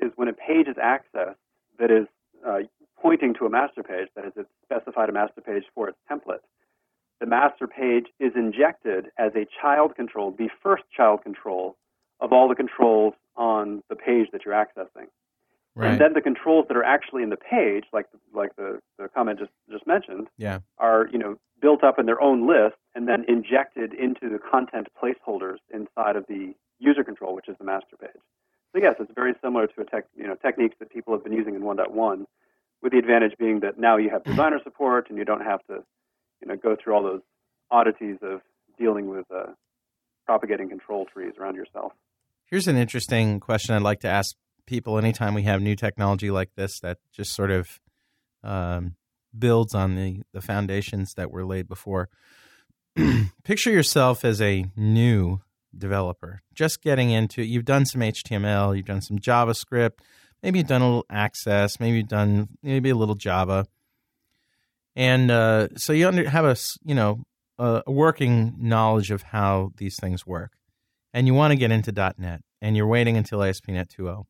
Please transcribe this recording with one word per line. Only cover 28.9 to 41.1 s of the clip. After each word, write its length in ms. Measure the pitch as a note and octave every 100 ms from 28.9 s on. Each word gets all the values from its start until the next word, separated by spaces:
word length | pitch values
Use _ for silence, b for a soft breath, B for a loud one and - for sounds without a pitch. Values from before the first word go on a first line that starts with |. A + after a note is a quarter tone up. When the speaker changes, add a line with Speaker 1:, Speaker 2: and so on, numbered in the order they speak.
| A2+
Speaker 1:
it's 100 | G#2+ A2+
very 200 | B2+ A#2+
similar 240 | C3 B2 G#2+
to 140 | -
a 40 | -
tech, 200 | A2+ - -
you 100 | G2+
know, 60 | F#2+
techniques 400 | - - A2+ -
that 120 | A2
people 220 | A#2 A2+ A2
have 100 | A2
been 80 |
using 220 | A2+ G#2+ G2
in 80 | G#2
one 120 | G2
point 120 | F#2+
one, 340 | G#2+ A2 F#2+ G2 _ _ _ _ _
with 100 | B2+
the 60 | B2+
advantage 380 | A#2 A#2 A2+ -
being 220 | A2+ G#2+
that 180 | G2+ A2+
now 180 | A#2 A2
you 140 | G#2+
have 120 | G2 -
Speaker 2:
<clears throat> 60 |
Speaker 1:
designer 280 | C3+ D#3 D3+
support 460 | - - C#3 B2 A#2+
and 100 | G#2
you 60 | G#2
don't 160 | G#2
have 220 | G#2+ G2 -
to, 160 | G#2 - _ _ _ _ _
you 60 | -
know, 60 | G2+
go 200 | A2+ G#2+
through 180 | - G#2
all 80 |
those 200 | G2 F#2+ - _ _ _ _
oddities 460 | A#2+ A2+ G#2 G#2+ F#2+
of 200 | G2 F#2+ - _ _ _
dealing 300 | A#2 G#2 G2
with, 160 | F#2+ F2+
uh, 140 | F#2 - - _ _ _ _ _ _ -
propagating 420 | A2+ - G2+ F#2
control 360 | F#2+ - G#2
trees 260 | F#2+